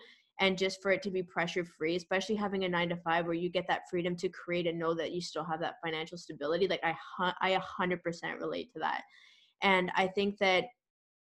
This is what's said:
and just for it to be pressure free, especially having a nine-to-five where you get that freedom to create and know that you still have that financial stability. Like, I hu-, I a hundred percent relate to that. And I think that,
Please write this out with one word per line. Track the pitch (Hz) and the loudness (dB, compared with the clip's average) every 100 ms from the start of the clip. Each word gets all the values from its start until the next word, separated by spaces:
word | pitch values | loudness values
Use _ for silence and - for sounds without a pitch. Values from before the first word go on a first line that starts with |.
| - - _ - | -6 -20 _ 0
and | 190 185 | 0 2
just | 190 190 | 0 0
for | 196 | 2
it | 185 | 2
to | 202 | 2
be | 185 | -4
pressure | 180 180 170 180 170 | -2 -2 0 0 -4
free, | - 156 180 | -2 0 0
especially | 175 190 190 | 0 -2 0
having | 208 202 196 | 0 0 0
a | 185 | 0
nine-to-five | 175 175 175 170 165 170 | 2 0 0 2 2 2
where | |
you | 170 175 | 0 0
get | 180 175 | 0 0
that | 160 - | -2 0
freedom | 180 180 175 | -2 0 0
to | 185 | -2
create | - - 175 170 | -4 -2 0 0
and | 165 | 0
know | 165 | 0
that | 165 147 | 0 -2
you | 175 | -4
still | 175 156 | -6 -6
have | 165 160 | -4 -2
that | 156 - | -4 -4
financial | 165 160 165 175 | -6 -4 -6 -10
stability. | - 156 147 170 190 | -12 -6 -2 2 2
Like, | 170 | 2
I | 160 160 - - | 0 -2 -6 -2
hu-, | 180 - | -2 0
I | 185 | 2
a | 185 | 2
hundred | 180 - 180 175 | 0 -2 0 0
percent | 175 170 165 165 | -2 -4 -6 -6
relate | 160 175 - | -4 -4 -6
to | 160 | -6
that. | 156 - - - - - _ _ | -4 -4 -8 -20 -20 -20 _ _
And | 196 185 180 | 4 4 4
I | - 190 | 2 2
think | 202 202 202 | 2 0 2
that, | 190 180 - - _ _ _ _ _ | 4 4 2 -8 _ _ _ _ _